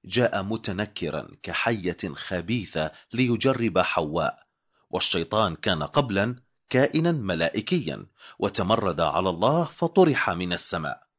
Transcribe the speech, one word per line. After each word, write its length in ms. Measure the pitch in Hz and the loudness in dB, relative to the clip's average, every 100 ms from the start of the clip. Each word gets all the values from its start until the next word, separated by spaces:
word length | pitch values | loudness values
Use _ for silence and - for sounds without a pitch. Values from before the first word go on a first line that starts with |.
جاء 380 | 95 101 120 101 | -2 0 2 0
متنكراً 840 | 98 110 - 92 104 - 80 73 50 - | -4 -4 -4 -4 -6 -4 -6 -6 -10 -14
كحية 560 | - - 120 110 87 85 92 | -8 -4 -2 -2 -4 -4 -8
خبيثة 760 | 71 - 90 85 117 90 80 78 - _ | -8 -6 -6 -2 -4 -4 -4 -6 -8 _
ليجرب 680 | 117 127 117 135 131 113 90 | 0 2 2 0 0 0 2
حواء، 680 | 87 - 78 82 71 - _ _ _ _ _ | 2 0 0 0 -2 -4 _ _ _ _ _
والشيطان 640 | 90 - 90 82 107 104 | -4 0 -2 0 2 2
كان 280 | 80 - 85 | 0 -2 -2
قبلاً 540 | 73 147 131 98 110 123 _ _ _ | 0 0 2 0 0 -4 _ _ _
كائناً 420 | 127 139 160 165 | 2 4 2 2
ملائكياً 920 | 160 98 85 82 107 - 180 85 58 50 _ - - | 0 0 0 0 -2 -2 -2 -2 -8 -12 _ -20 -4
وتمرد 600 | 104 - 92 113 98 80 | -2 0 2 2 2 2
على 280 | 78 82 95 | 0 2 0
الله 360 | 85 113 160 | 2 2 2
فطرح 680 | 165 - 170 - 170 127 - | -2 -2 0 6 6 4 0
من 220 | 87 90 | -2 -2
السماء. 540 | 85 - 85 73 - _ | -2 -2 -2 -4 -8 _